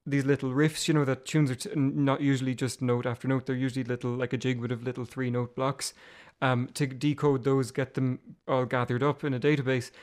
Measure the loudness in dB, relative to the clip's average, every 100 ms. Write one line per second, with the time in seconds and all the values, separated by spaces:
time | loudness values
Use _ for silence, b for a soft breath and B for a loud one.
0 | -4 0 2 2 2 2 2 2 0 2
1 | 2 -2 0 2 2 0 -4 0 0 2
2 | 2 2 2 2 0 -2 -4 -2 0 0
3 | 0 -4 -2 -2 -2 -2 -2 -2 -4 -4
4 | -4 -4 -2 -2 -2 -2 -2 -4 -4 -6
5 | -8 -4 -2 -2 -2 -2 -2 -2 -8 B
6 | B B B _ 0 2 0 -2 -4 0
7 | -2 2 2 2 2 2 0 -4 -4 -2
8 | -2 -2 -8 -14 -2 0 2 0 0 0
9 | 0 0 -2 0 2 2 2 0 -2 B